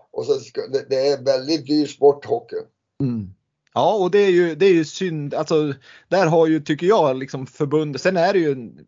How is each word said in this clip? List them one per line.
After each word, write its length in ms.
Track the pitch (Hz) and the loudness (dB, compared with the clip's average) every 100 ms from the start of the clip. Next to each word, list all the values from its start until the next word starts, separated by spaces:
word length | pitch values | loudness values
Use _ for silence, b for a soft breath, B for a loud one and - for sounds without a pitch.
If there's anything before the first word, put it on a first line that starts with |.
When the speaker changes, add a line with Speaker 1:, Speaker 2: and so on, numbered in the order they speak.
| _ | _
Speaker 1:
och 140 | - - | -8 -4
så 140 | 131 | -4
ska, 220 | - - | -4 -12
det, 240 | - 135 127 | -6 -6 -2
det 180 | 131 143 | -2 0
är 160 | 139 | 0
väldigt 440 | 127 131 135 160 135 | 0 -2 0 -4 0
dyr 180 | 151 139 | -2 -2
sport, 380 | - 143 139 - | 2 2 2 -4
hockey. 300 | 113 - 107 - _ _ - | -6 -6 -12 -12 _ _ -6
Speaker 2:
Mm. 260 | 135 113 92 - _ _ _ | -4 -4 -8 -16 _ _ _
Ja, 200 | 117 156 214 | -2 0 0
och 160 | 180 | 2
det 80 | 202 | 2
är 100 | 196 | 4
ju, 240 | 180 170 151 | 4 2 2
det 100 | 196 | 4
är 80 | |
ju 120 | 170 151 | 4 0
synd. 480 | - 185 156 143 | -6 -6 -4 -6
Alltså, 400 | 156 151 156 151 131 b b b | -6 0 0 0 -6 b b b
där 160 | 180 165 | 0 4
har 220 | 165 160 | 4 4
ju, 120 | 156 | 2
tycker 280 | 147 143 175 | -2 -2 2
jag, 280 | 220 151 131 | 4 2 0
liksom, 300 | 131 135 135 | -6 -12 -12
förbundet. 540 | - 147 151 151 131 | -6 -2 -2 -2 -2
Sen 160 | 185 185 | 0 2
är 160 | 175 | 2
det 60 | 196 | 2
ju, 320 | 156 131 110 - | 0 -2 -8 -20